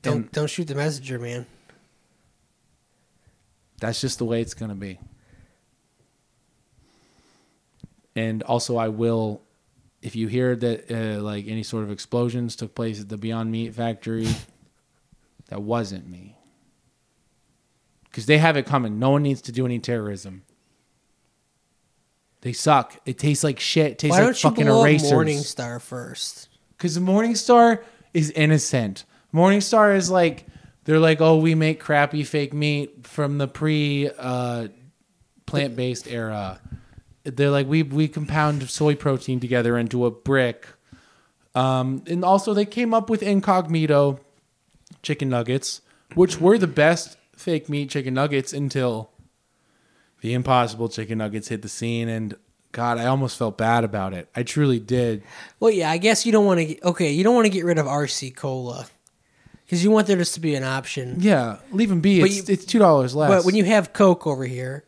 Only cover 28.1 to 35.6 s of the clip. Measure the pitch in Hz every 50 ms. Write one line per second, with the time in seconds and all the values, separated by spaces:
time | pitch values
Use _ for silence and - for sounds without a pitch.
28.1 | _ 170 156 147 - 156 156 151 156 147 - - - 131 113 101 98 - - _
29.1 | _ _ _ _ - 156 175 190 196 208 196 - - 220 208 208 202 196 180 175
30.1 | 185 185 175 165 135 - - - _ - _ - _ _ _ - 156 160 160 160
31.1 | 160 151 160 160 160 156 156 165 160 160 156 156 160 156 - - 151 147 147 147
32.1 | 151 151 147 - - 151 143 139 143 147 151 147 147 143 143 - - - 123 -
33.1 | - - 147 139 143 143 139 131 - - 151 156 156 151 147 147 143 139 143 143
34.1 | - - 123 127 127 123 123 123 120 117 113 104 - _ 123 143 _ _ _ _
35.1 | _ _ _ _ _ _ _ - - 143